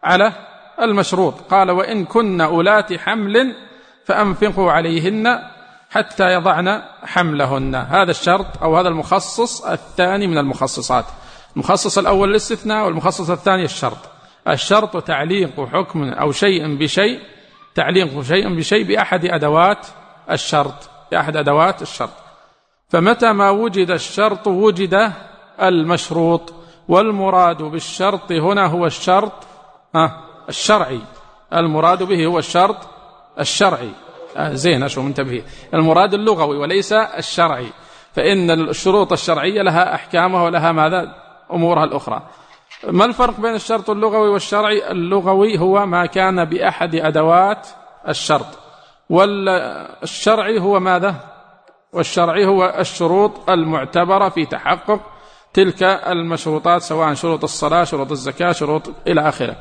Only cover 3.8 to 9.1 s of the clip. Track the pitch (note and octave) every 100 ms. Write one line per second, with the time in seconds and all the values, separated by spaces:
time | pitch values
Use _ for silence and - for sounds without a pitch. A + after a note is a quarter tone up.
3.8 | _ _ - F#3+ G#3 F#3 G#3 F#3+ F3+ D3+
4.8 | E3 E3 E3+ G#3+ A3+ A#3+ - - - -
5.8 | _ G3 G#3 - F#3 F3+ F3 D#3+ F3+ G#3
6.8 | - - - - F3 D3 C3+ C3+ C3+ C3
7.8 | B2 F3 F#3 D#3+ F3 F#3 F#3+ - D#3+ D#3+
8.8 | F3+ D#3+ D3+